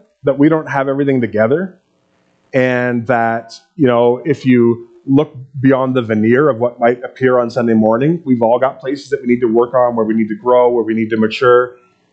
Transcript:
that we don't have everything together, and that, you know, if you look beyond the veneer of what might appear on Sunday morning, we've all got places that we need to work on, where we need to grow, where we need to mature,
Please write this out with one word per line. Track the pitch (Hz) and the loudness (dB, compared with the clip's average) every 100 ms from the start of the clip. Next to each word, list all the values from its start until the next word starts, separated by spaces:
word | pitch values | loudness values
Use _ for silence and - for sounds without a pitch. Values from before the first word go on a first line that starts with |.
| _ _ | _ _
that | 139 135 | -4 0
we | 147 | 0
don't | 156 139 | 0 -4
have | 139 135 | -6 -4
everything | 135 143 135 | -4 -2 -2
together, | 113 104 110 151 190 - _ _ _ _ _ _ _ | -2 0 0 0 -4 -12 _ _ _ _ _ _ _
and | 135 127 123 123 120 113 | -2 0 0 -2 -4 -2
that, | 120 113 113 - - _ - | 0 0 -2 -8 -20 _ 0
you | 131 | 2
know, | 120 120 123 | 4 2 0
if | 165 135 | -2 -2
you | 131 123 117 117 - _ - | 2 4 4 0 -6 _ 0
look | 135 151 127 - 139 | 0 0 -6 -18 -2
beyond | 131 131 131 127 | 0 2 0 -2
the | |
veneer | 113 110 110 123 151 | -2 0 2 2 2
of | 110 | 0
what | 123 120 | -4 0
might | 120 123 | -2 -2
appear | 127 - 127 127 | -6 -2 0 2
on | 120 | 0
Sunday | 117 117 | -2 0
morning, | 113 110 113 143 170 | 2 2 2 0 -2
we've | 139 123 | -2 0
all | 113 123 | 2 2
got | 131 135 | 0 -4
places | 135 143 - | -10 -10 -6
that | 139 | -6
we | 120 | -2
need | 120 | -2
to | 120 | 0
work | 113 120 | 0 0
on, | 127 123 117 | 0 0 0
where | |
we | 110 | -4
need | 110 107 | -2 -4
to | 107 | -4
grow, | 120 123 123 | 0 2 2
where | 120 | 0
we | 110 | -2
need | 113 113 | -2 -2
to | 113 | -2
mature, | 110 - 127 123 123 - _ _ _ | -2 0 4 4 2 -8 _ _ _